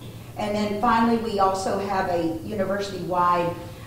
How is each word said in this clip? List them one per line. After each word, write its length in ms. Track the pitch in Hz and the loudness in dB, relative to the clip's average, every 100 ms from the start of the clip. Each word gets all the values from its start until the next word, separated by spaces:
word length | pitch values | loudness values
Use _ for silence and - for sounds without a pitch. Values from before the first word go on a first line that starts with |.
| - - - - | -14 -14 -14 -6
And 180 | 208 208 | -4 0
then 240 | 208 202 | 0 0
finally, 380 | 240 233 233 226 | 4 4 4 4
we 220 | 220 202 | 2 2
also 400 | 190 190 - 196 | 2 2 0 -2
have 300 | 202 196 185 | 0 0 0
a 300 | 175 165 160 - | 0 0 -2 -6
university-wide, 1080 | 202 190 202 202 185 170 180 175 175 170 - - - | -2 -2 -2 -4 -6 -2 2 4 4 0 -4 -10 -14